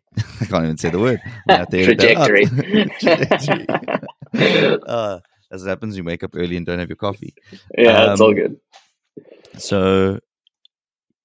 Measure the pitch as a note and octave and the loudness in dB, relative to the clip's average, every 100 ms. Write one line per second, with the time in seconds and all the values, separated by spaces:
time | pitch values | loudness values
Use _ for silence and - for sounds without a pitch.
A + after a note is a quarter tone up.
0 | _ - - - G2+ F#2 D#2+ D#2 E2+ F2 | _ -10 -10 -10 -6 -4 -2 -4 -4 -2
1 | A#2+ A#2 - - - F#3 - F2+ F#2+ A#2 | -2 -2 -8 -8 2 2 2 0 2 4
2 | - - C#3 G2+ G#2 B2 D#3+ G#3 G3+ - | 4 4 4 4 2 0 0 0 0 0
3 | A#3 D#3+ - G3 - - - - - - | 0 2 0 -2 -2 -6 -4 -8 -6 -8
4 | - - - - - - - - - A#2+ | -8 -20 -10 -2 0 2 0 -2 -4 -4
5 | G#2+ F#2 _ _ _ F#2+ F#2+ F#2+ A2 G2 | -4 -6 _ _ _ -12 -8 -6 -8 -8
6 | E2+ E2+ - - F2 F2 E2+ F2 E2+ - | -8 -8 -8 -6 -4 -4 -4 -6 -6 -8
7 | G2+ G2+ - - _ - - - A#2 G#2+ | -8 -8 -14 -20 _ -20 -8 4 6 6
8 | G#2 G2+ A2 G2+ E2+ - _ - _ _ | 4 6 4 4 -2 -6 _ -20 _ _
9 | _ - - - _ - - G2 F#2+ F#2+ | _ -20 -20 -20 _ -16 -4 0 2 2
10 | F#2+ G2+ _ _ _ _ _ _ _ _ | 2 -2 _ _ _ _ _ _ _ _
11 | _ _ | _ _